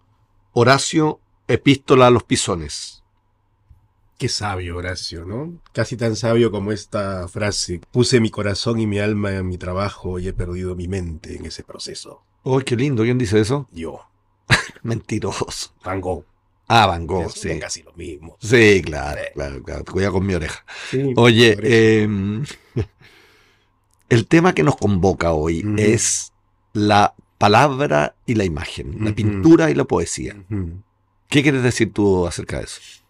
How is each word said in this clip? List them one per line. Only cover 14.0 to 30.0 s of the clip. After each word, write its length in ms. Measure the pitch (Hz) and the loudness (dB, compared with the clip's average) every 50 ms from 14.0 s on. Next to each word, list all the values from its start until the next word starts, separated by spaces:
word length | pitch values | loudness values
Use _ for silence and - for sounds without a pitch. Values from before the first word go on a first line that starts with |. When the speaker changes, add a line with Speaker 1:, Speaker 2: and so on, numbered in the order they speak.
| - _ _ _ _ _ _ _ _ - | -20 _ _ _ _ _ _ _ _ -2
Speaker 1:
<laughs> 360 | - - - - - - - | -2 -2 -2 -4 -12 -12 -8
Mentiroso. 880 | 117 113 107 - - 113 107 - 95 - - - - - - - - _ _ - | -6 -6 -6 -6 -6 -6 -4 -4 -4 -6 -6 -8 -8 -8 -12 -14 -14 _ _ -10
Speaker 2:
Van 160 | 92 95 98 | -8 -8 -6
Gogh. 260 | 87 90 90 - - _ _ _ _ _ _ _ _ - | -4 -6 -6 -6 -8 _ _ _ _ _ _ _ _ 2
Speaker 1:
Ah, 180 | 110 117 107 | 4 4 4
Van 220 | 95 87 85 85 78 | 4 2 0 -4 -4
Gogh, 180 | 95 92 85 | -4 -4 -4
Speaker 2:
Es 160 | 73 - - | -4 -8 -8
Speaker 1:
sí. 160 | - 92 80 76 | -8 -6 -6 -6
Speaker 2:
casi 220 | - - - - | -8 -10 -12 -12
lo 120 | - - - | -14 -18 -20
mismo. 440 | 87 85 87 78 71 80 80 - _ | -16 -14 -14 -14 -16 -16 -20 -20 _
Speaker 1:
Sí, 440 | - 104 120 120 113 104 101 92 78 | -2 2 6 6 8 8 6 6 4
claro, 340 | 80 76 71 67 71 73 - | -2 -6 -6 -6 -6 -8 -8
Speaker 2:
Sí. 80 | - - - | -10 -10 -8
Speaker 1:
claro, 300 | 71 71 69 69 65 58 | -8 -8 -8 -8 -12 -12
claro. 200 | - 73 73 73 | -12 -12 -12 -10
Cuidado 300 | - - 92 95 101 90 | -6 -4 -2 -2 0 0
con 140 | 95 95 98 | 0 0 0
mi 80 | 92 | -2
oreja. 280 | 85 78 76 - - _ - - - - - | -2 -4 -6 -10 -12 _ -18 -18 -16 -12 -6
Speaker 2:
Sí, 200 | - 131 139 139 123 | -4 -2 -2 0 2
Speaker 1:
Oye, 400 | 120 120 123 113 110 120 113 104 | 4 6 6 6 8 6 6 6
Speaker 2:
por 100 | 101 104 | 4 2
eso. 100 | - 117 113 113 110 110 110 107 | 2 4 6 6 6 4 4 2
Speaker 1:
em, 400 | 104 104 98 95 101 107 110 147 - - - _ _ - | 0 0 -2 -2 -4 -4 -6 -6 -10 -12 -16 _ _ -6
<laughs> 160 | 120 104 - _ _ _ - _ _ _ _ _ _ _ _ _ _ _ _ _ _ _ _ _ _ _ - | -6 -6 -6 _ _ _ -20 _ _ _ _ _ _ _ _ _ _ _ _ _ _ _ _ _ _ _ 2
el 180 | 127 113 104 - | 2 2 2 4
tema 260 | - 170 170 185 180 | 4 6 6 6 4
que 100 | - - | 4 2
nos 120 | 151 - | 2 2
convoca 560 | - - 104 101 90 85 95 87 - 85 85 | 0 0 0 2 2 2 2 2 2 0 0
hoy 340 | 82 76 76 85 85 82 - | 0 0 0 0 -2 -2 -2
Speaker 2:
Ujú. 100 | 104 104 107 | -2 -2 2
Speaker 1:
es 560 | 107 107 113 113 - - - - - - _ _ _ _ _ _ _ _ - | 2 2 2 2 0 -2 -4 -4 -6 -10 _ _ _ _ _ _ _ _ -4
la 420 | 110 104 104 104 101 101 - - _ _ _ _ - | -2 2 4 4 4 4 2 0 _ _ _ _ 0
palabra 760 | - 104 104 117 139 151 131 127 143 143 147 147 151 - - _ _ | 2 4 6 6 4 4 2 0 -2 0 0 0 0 0 -4 _ _
y 100 | - 120 | -2 0
la 80 | 107 98 | 0 0
imagen, 540 | 92 78 73 80 - - - - - - 104 | -2 -2 -6 -8 -10 -12 -12 -12 -10 -8 -6
la 60 | 107 107 | -4 -4
Speaker 2:
Ujú. 40 | 104 | -2
Speaker 1:
pintura 560 | 101 104 107 101 98 92 160 165 165 165 156 | -2 -2 -2 0 2 6 6 8 8 6 4
y 20 | 143 | 0
la 120 | 139 139 | 0 -2
poesía. 500 | - - 87 | 0 0 -2